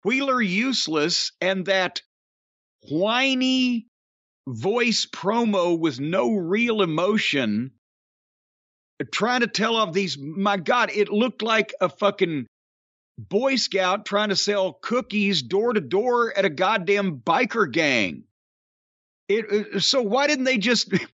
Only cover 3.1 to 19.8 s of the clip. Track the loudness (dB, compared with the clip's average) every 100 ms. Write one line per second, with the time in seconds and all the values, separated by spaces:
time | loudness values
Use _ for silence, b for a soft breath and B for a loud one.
3.1 | 2 2 2 2 2 2 0 -4 _ _
4.1 | _ _ _ -12 -6 -2 0 2 0 -4
5.1 | -6 -2 0 2 2 2 2 0 -2 -4
6.1 | 0 0 0 0 0 0 0 0 0 0
7.1 | 0 0 0 0 0 -4 _ _ _ _
8.1 | _ _ _ _ _ _ _ _ _ -8
9.1 | -2 0 2 0 0 0 0 0 0 -2
10.1 | -4 -8 -2 0 0 0 2 2 0 0
11.1 | 2 0 -2 0 0 0 -2 -2 0 -2
12.1 | 0 -2 -2 -8 _ _ _ _ _ _
13.1 | -20 -4 0 2 0 0 0 0 0 -2
14.1 | -2 0 0 0 0 -2 -4 -4 -2 -2
15.1 | 0 2 0 0 0 2 0 0 0 2
16.1 | 0 0 0 -2 0 0 0 0 0 0
17.1 | -4 0 0 0 0 0 0 2 2 0
18.1 | -6 -16 _ _ _ _ _ _ _ _
19.1 | _ _ -2 0 -2 -2 -2